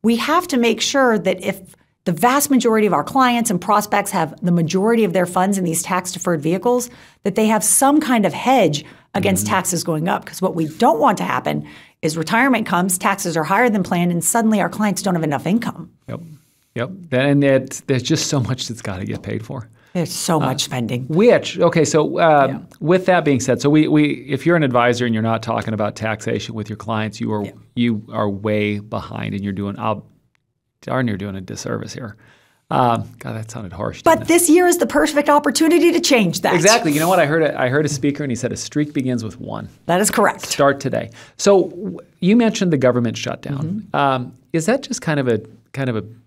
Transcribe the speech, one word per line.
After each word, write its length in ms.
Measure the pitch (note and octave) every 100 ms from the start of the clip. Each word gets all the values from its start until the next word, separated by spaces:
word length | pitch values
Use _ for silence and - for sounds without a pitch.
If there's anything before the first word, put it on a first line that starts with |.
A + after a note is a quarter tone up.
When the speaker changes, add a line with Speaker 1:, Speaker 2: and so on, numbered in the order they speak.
Speaker 1:
We 140 | G#3+ A#3
have 300 | A#3+ E4 F4+
to 100 | B3+
make 240 | A#3 A3
sure 360 | - C#4+ B3+ A3
that 220 | F3 F#3
if 180 | G#3 F#3 - - _ _ -
the 60 |
vast 380 | E3 A#3 C#4 C#4
majority 340 | C4 A#3 A3 G#3
of 80 |
our 100 | D#3
clients 460 | - C4+ B3+ A#3+ A#3
and 100 | F3+
prospects 520 | - G#3 G#3 G#3 G3+
have 240 | F#3+ D#3+ -
the 100 | F3+
majority 520 | F3 D#3+ F3+ G#3+ A#3
of 100 | G#3
their 120 | F#3 F3
funds 320 | F3+ F#3+ G3
in 60 |
these 180 | F3 E3
tax-deferred 600 | - F#3 F#3 - - E3
vehicles, 480 | D3 F3+ A#3+ B3 A#3+ - - _
that 120 | G3+ F#3+
they 120 | A3
have 160 | A3
some 360 | G#3+ - C4+ D4+
kind 260 | - A#3+ G3
of 80 |
hedge 520 | C#3+ - C4 F3 D3 - - _ -
against 300 | G3+ F#3 G#3
Speaker 2:
Mm-hmm. 80 | F#3+
Speaker 1:
taxes 280 | F3+ E3+
going 240 | E3+ D#3 E3
up. 180 | - -
'Cause 160 | -
what 140 | F#3 E3+
we 120 | D#3+
don't 320 | - A#3+ D#4
want 180 | C4+ F3+
to 40 |
happen 400 | F3 B2+ - D3 D3 - - _
is 160 | D#3+ E3
retirement 480 | D#3+ A3+ C4+ A#3 A3
comes, 300 | F3+ F#3 F3+
taxes 380 | A3 G3 F3 E3
are 80 | D3+
higher 240 | G3 B3
than 120 | G3
planned, 280 | F3+ F3+ F3
and 120 | E3+
suddenly 360 | - A#3 A3 G#3+
our 80 | F3
clients 320 | F3 G#3 F#3
don't 140 | - F3
have 80 |
enough 240 | D#3 C#3 D3+
income. 420 | A3 - - D#3+ _ -
Speaker 2:
Yep. 120 | - E3 D#3 _ _ _ -
Yep. 140 | A#2+ F#3 F3
Then, 160 | B2+ C#3
and 140 | C#3+
it, 380 | C#3+ C3+ C3 - -
there's 160 | C3
just 240 | - D#3 -
so 120 | C#3+
much 260 | G#2+ B2+ -
that's 140 | A2
gotta 240 | - F#2 G#2
get 180 | -
paid 200 | - A2 A2+
for. 240 | - - _ _
Speaker 1:
There's 180 | F3+ D#3+
so 240 | - - D#3+
Speaker 2:
Uh, 100 | D3
Speaker 1:
much 180 | C3 -
spending. 400 | C3 A#2+ B2 B2+
Speaker 2:
which, 500 | D#3 A#3 F#3+ - -
okay, 280 | F3 E3+ D3
so, 320 | D#3+ D3+ -
uh, 280 | E3+ D3 C3+
Speaker 1:
Yeah. 80 | C#3 - -
Speaker 2:
with 240 | D3 F#3 F#3
that 180 | F3+
being 160 | D#3 C3
said, 220 | - B2
so 80 | C#3+
we, 180 | D#3 D3+
we, 380 | D3+ D3 - C3
if 180 | C#3 D#3+
you're 120 | E3+
an 60 |
advisor 420 | C#3+ B2 A#2+ A#2 B2
and 80 | A2+
you're 80 |
not 180 | A2+ A2+
talking 320 | A2+ A2+ A2
about 220 | G#2+ G#2 -
taxation 580 | A2 G#2+ - A2+ A2
with 160 | A2+ G#2
your 60 | G#2+
clients, 460 | - A2 A2 G#2+
you 100 | A2+
are, 140 | G#2+ G2+
Speaker 1:
Yeah. 60 | - - -
Speaker 2:
you 260 | A#2+ G#2+ G#2
are 180 | A2+ G#2
way 500 | G2 G#2+ G#2 G#2 G#2
behind, 540 | G#2 A2 F#2 A2 A2
and 80 | G2+
you're 100 | G2+
doing, 220 | F#2+ G2+ G2
I'll, 240 | A2+ G#2 - _ _ _ _ _ _ _
darn, 260 | - B2+ B2
you're 100 | G2
doing 180 | G2+ F#2+
a 40 |
disservice 520 | F#2 G#2 - A2+ G#2+
here. 240 | - A#2+ - _ _ _ _ _
Um, 360 | D3+ B2 A#2 A2 -
God, 160 | B2+ A2+
that 120 | A2
sounded 220 | A#2+ G#2
harsh, 280 | F2 A2 -
Speaker 1:
But 120 | F4 D#4+
Speaker 2:
didn't 80 |
it? 40 | A3
Speaker 1:
this 220 | E4+ F4
year 180 | D#4+ F4+
is 100 | F4
the 60 | A#3+
perfect 420 | D4+ D4+ D4 C#4+
opportunity 600 | D4 D4 - D#4+ E4 E4+
to 60 | E4+
change 400 | - B3+ F#3 D3+
that. 120 | F#3+ F3+
Speaker 2:
Exactly. 360 | F3+ A#3 F3
You 80 | D3
know 80 | E3
what? 120 | F#3
I 60 | D3
heard 160 | D#3+
a, 160 | D3+ -
I 100 | C3
heard 160 | C#3 D#3
a 40 |
speaker, 340 | C#3+ C#3+ C#3+
and 80 | C#3+
he 40 | A2+
said, 160 | A#2+
"A 60 | G2+
streak 340 | - D3 D3
begins 300 | D3+ B2+ B2
with 160 | A2 -
one." 300 | G#2+ G#2+ - - -
Speaker 1:
That 160 | F3
is 100 | G#3
correct. 340 | - G3+ - -
Speaker 2:
Start 320 | - C#3+ C#3
today. 300 | C3+ A2+ A2 - - _
So, 320 | - G3+ B2
w-, 300 | - G3 F3 - _
you 160 | F3+ A3+
mentioned 380 | A3+ A3 F#3
the 40 | D3+
government 400 | B2+ B2 A#2+ -
shutdown. 680 | - - - C#3 D#3 G#3 -
Speaker 1:
Mm-hmm. 20 | D3
Speaker 2:
Um, 380 | C#3 C3 A#2+ - _
is 140 | E3 D#3+
that 160 | C4+
just 200 | - B3
kind 180 | - D3
of 80 | B2+
a, 140 | A2 - - _
kind 160 | - C3
of 60 | A2
a 80 | G#2 -